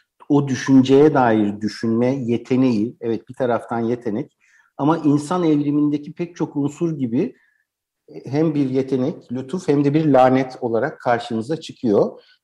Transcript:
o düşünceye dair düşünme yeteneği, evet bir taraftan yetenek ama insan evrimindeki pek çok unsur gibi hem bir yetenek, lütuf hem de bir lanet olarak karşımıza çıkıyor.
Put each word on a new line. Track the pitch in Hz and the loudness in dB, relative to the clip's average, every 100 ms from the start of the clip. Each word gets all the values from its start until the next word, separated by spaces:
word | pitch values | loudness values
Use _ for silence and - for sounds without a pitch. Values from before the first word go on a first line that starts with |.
| _ _ - | _ _ -2
o | 143 139 | 0 0
düşünceye | 127 - 135 131 135 151 | -4 4 4 6 6 6
dair | 147 123 110 104 104 | 6 4 2 0 -2
düşünme | 104 - 113 113 123 139 | -6 -6 -2 0 0 -2
yeteneği, | 117 117 - 127 131 110 113 - | -2 -4 -2 0 2 2 -2 -4
evet | 117 110 - | -6 -6 -8
bir | |
taraftan | 127 127 113 - 117 | -4 -2 -2 -4 -4
yetenek | 113 120 120 104 151 _ _ _ _ - | -4 -4 -4 -6 -8 _ _ _ _ -4
ama | 143 165 | -2 0
insan | 151 143 143 180 | 2 0 0 -2
evrimindeki | 165 147 143 147 147 147 147 | 0 0 0 0 0 -2 -6
pek | - 175 - | -10 -10 -6
çok | 151 147 | -6 -4
unsur | 139 - 170 151 | -4 -2 -4 -4
gibi | 127 120 226 - _ _ _ _ _ _ - - - | -4 -2 -4 -6 _ _ _ _ _ _ -20 -18 -6
hem | 143 165 143 | -2 0 0
bir | 131 | 0
yetenek, | 131 131 135 127 - - | -2 -2 -2 -2 -6 -8
lütuf | 123 131 185 - | -10 -8 -6 0
hem | 143 | 2
de | 143 | 2
bir | 147 156 | 2 4
lanet | 127 127 131 135 - | 4 6 4 0 -6
olarak | 123 113 135 - | -4 -2 -2 -4
karşımıza | 131 120 - 113 113 160 | -2 -2 -2 -6 -6 -8
çıkıyor. | - - 120 104 180 - _ _ | -10 -6 0 2 2 -2 _ _